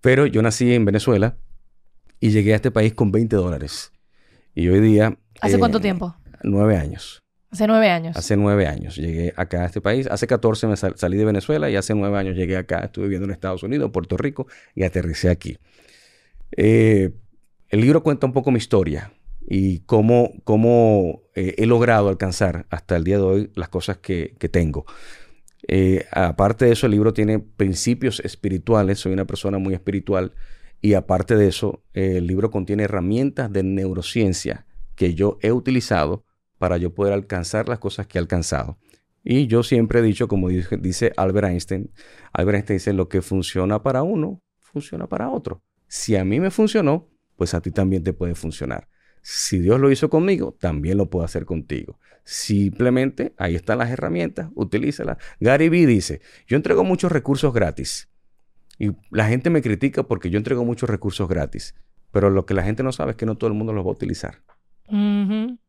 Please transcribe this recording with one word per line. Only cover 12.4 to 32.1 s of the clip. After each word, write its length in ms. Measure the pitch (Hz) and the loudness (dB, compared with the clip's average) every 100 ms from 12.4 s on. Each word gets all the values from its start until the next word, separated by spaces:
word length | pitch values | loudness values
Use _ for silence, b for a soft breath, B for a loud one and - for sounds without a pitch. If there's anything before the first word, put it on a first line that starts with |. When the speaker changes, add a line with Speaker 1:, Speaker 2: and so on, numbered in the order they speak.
| 90 92 | -2 -2
Speaker 1:
acá. 240 | 90 87 | -2 -4
Estuve 240 | 92 - 98 | -4 -6 -4
viviendo 180 | 95 98 | -4 -6
en 60 | |
Estados 300 | - 95 92 | -6 -6 -6
Unidos, 260 | 98 143 123 | -4 -2 -2
Puerto 240 | 101 85 - | -4 -4 -4
Rico 300 | 139 147 127 b b | -4 -8 -12 b b
y 80 | - | -4
aterricé 460 | 92 90 85 80 90 | -2 -2 -4 0 0
aquí. 280 | 87 - - b b b b b b b b - - | 0 -4 -14 b b b b b b b b -12 2
Eh, 540 | 104 113 110 104 95 - - _ _ _ _ | 4 6 6 6 2 -2 -20 _ _ _ _
el 120 | 104 | 2
libro 220 | 120 160 | 4 4
cuenta 240 | 156 139 131 | 2 0 0
un 60 | |
poco 180 | 131 123 | 0 2
mi 60 | 123 | 0
historia 540 | - 110 87 73 - _ - - - | 2 2 2 -4 -8 _ -14 -12 -4
y 320 | 98 95 87 | 0 0 -2
cómo, 500 | - 110 107 120 120 - | 0 2 4 4 2 -2
cómo, 760 | - 110 117 120 113 104 87 - _ | 0 2 6 6 6 4 2 -4 _
eh, 200 | - 92 - | -6 -4 0
he 80 | 113 | 2
logrado 420 | 120 120 113 101 | 4 4 4 2
alcanzar 580 | 95 95 90 98 85 - | 0 -4 0 -2 -2 -8
hasta 240 | 82 - 87 | -10 -2 -2
el 60 | |
día 140 | 82 101 | 2 2
de 60 | |
hoy 260 | 95 98 104 - | 2 2 -2 -8
las 120 | 85 | -8
cosas 300 | 90 - 95 | -6 -6 -8
que, 380 | - 92 78 - | -6 -6 -6 -8
que 100 | 82 | -2
tengo. 360 | 90 80 76 - B B B B B B _ - | 0 0 -4 -10 B B B B B B _ -2
Eh, 400 | 95 92 95 - | 2 4 2 0
aparte 540 | - 90 78 101 110 123 | -2 -2 2 0 4 4
de 60 | |
eso, 140 | 117 123 | 4 2
el 60 | |
libro 200 | 104 107 | 4 2
tiene 280 | 107 107 107 | 2 0 0
principios 800 | - - 98 87 - 120 127 104 | -4 -4 -2 0 -2 0 -2 -4
espirituales. 800 | 104 - 101 92 82 113 98 101 | -10 -8 -4 -4 2 2 2 0
Soy 120 | 92 | -2
una 120 | 95 | -4
persona 340 | 95 - 98 98 | -4 -6 -4 -4
muy 160 | 95 | -4
espiritual. 600 | 95 - 98 - 95 92 - b b b b | -4 -4 -4 -2 -2 -2 -8 b b b b
Y 140 | 104 | 2
aparte 400 | 98 - 92 92 | 2 2 -2 2
de 140 | 110 101 | 4 4
eso, 340 | 90 107 - _ | 2 -4 -6 _
eh, 240 | - 95 | -4 0